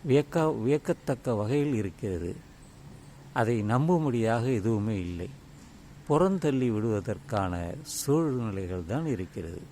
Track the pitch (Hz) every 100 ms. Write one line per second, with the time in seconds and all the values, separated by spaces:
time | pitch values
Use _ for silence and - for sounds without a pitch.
0 | 151 135 143 170 160 110 113 147 - 165
1 | - 127 - 110 107 143 147 117 101 -
2 | 104 87 85 - - - - - - -
3 | - - - - 113 120 104 123 160 175
4 | 151 120 113 117 120 120 104 107 104 104
5 | 87 85 90 - - - - - - -
6 | - 151 190 190 151 135 123 107 113 104
7 | 98 101 - 107 95 87 85 143 - -
8 | - 151 160 127 113 98 90 92 82 127
9 | 165 110 92 - 82 85 -